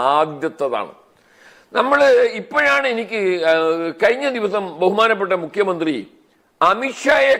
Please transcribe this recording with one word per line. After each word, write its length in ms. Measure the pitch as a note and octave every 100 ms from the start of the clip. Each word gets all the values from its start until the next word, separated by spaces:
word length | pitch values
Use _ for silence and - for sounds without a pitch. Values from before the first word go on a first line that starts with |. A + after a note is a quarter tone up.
| C3 D3
ആദ്യത്തേതാണ്. 760 | D#3 C#3+ D#3 D#3 C#3 A2+ F2+ - _ _ _ _ - - _ A3
നമ്മൾ 220 | B3+ C#4+ C#4 B3 A#3+ A3
ഇപ്പോഴാണ് 460 | F#3 D4 C#4+ C#4 C4+
എനിക്ക്, 320 | A3+ G3+ A3 F#3+ F3+ D#3+
ആ, 20 | D#3+ D#3+ E3 E3 -
കഴിഞ്ഞ 260 | G3 B3+ C#4+
ദിവസം 500 | B3 G#3 G#3 F#3+ D#3
ബഹുമാനപ്പെട്ട 540 | F#3 G#3 A3+ G#3 F#3+
മുഖ്യമന്ത്രി 640 | F3+ D#3+ G3 G3 E3+ D#3+ B2+ - _ _ _ _ -
അമിത്ഷായെ 760 | E3+ G#3+ C4 - C#4 C#4+ C4+